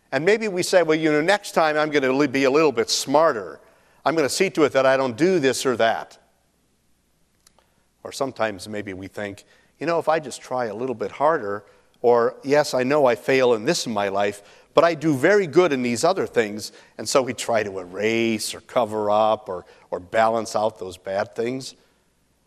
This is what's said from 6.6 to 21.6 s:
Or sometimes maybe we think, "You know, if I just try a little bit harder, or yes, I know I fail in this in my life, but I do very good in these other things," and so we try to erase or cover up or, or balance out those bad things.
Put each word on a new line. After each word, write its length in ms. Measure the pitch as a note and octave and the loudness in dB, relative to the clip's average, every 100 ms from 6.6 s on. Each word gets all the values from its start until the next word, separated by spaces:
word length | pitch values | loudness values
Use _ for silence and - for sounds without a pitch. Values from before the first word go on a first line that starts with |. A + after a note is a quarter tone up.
| _ _ _ _ _ _ _ _ _ _ _ _ _ _ | _ _ _ _ _ _ _ _ _ _ _ _ _ _
Or 100 | - | -16
sometimes 560 | - C3+ A#2 A2 F#2+ G#2 | -6 -6 -2 -4 -4 -10
maybe 240 | G#2 G2+ | -10 -8
we 160 | F#2 F#2+ | -12 -12
think, 360 | - G2+ G2 _ _ _ - | -10 -10 -12 _ _ _ -10
"You 80 | D3+ | -4
know, 120 | E3 | -2
if 100 | D3 | 0
I 120 | D#3+ | -2
just 220 | C3+ - | -4 -14
try 240 | - B2+ A#2 | -8 -6 -6
a 80 | |
little 200 | G#2 C3 | -6 -6
bit 180 | A2+ G2 | -6 -8
harder, 520 | - D3 E3 G2+ G#2 - _ _ - | 0 0 0 -4 -8 -10 _ _ 0
or 340 | A#2+ A#2+ A#2+ - | 4 4 4 -2
yes, 300 | C3+ D3 C#3+ | 0 2 2
I 80 | C3 | 0
know 240 | B2+ D3+ C3 | 2 4 4
I 80 | |
fail 400 | A2+ - C3 B2 | 2 2 2 4
in 100 | A2+ | 2
this 220 | B2 E3+ B2+ | 0 -2 -2
in 60 | |
my 160 | G#2 G2+ | -2 -2
life, 340 | G2 G#2 - - - _ | 0 -2 -4 -18 -20 _
but 100 | - | 2
I 100 | E3 | 4
do 220 | D#3 D#3 C3 | 2 -2 2
very 300 | E3 G#3 E3+ | 4 4 4
good 260 | D#3 F3+ | 2 2
in 100 | C3+ | 0
these 220 | B2 A2+ | -2 0
other 220 | E3 F#3+ A2+ | 0 0 -2
things," 440 | A#2+ G#2+ G#2+ - - - - | -2 -2 -4 -12 -18 -20 -14
and 100 | A2 | -2
so 140 | C#3+ | -2
we 100 | B2 | -2
try 300 | A2+ - A2 | -6 -2 -2
to 160 | G#2+ F#2+ | -2 -8
erase 760 | F2+ F#2+ G#2+ A2+ A2+ G#2+ - | -10 -4 -2 0 0 -2 -6
or 60 | F2+ | -12
cover 500 | - B2+ A2 G#2+ G#2 | -4 -2 0 -2 0
up 380 | G#2+ A2 A2 - | 2 2 0 -4
or, 160 | F2+ - - - | -12 -12 -20 -12
or 80 | F2+ | -12
balance 560 | F2+ A2 A2+ A2+ G#2+ | -4 2 2 0 -4
out 240 | G#2+ A2 - | -2 -4 -4
those 200 | F#2 F2+ | -14 -12
bad 360 | G2 G2 G#2+ | -6 -6 -6
things. 400 | - A#2 C3 | -6 -6 -6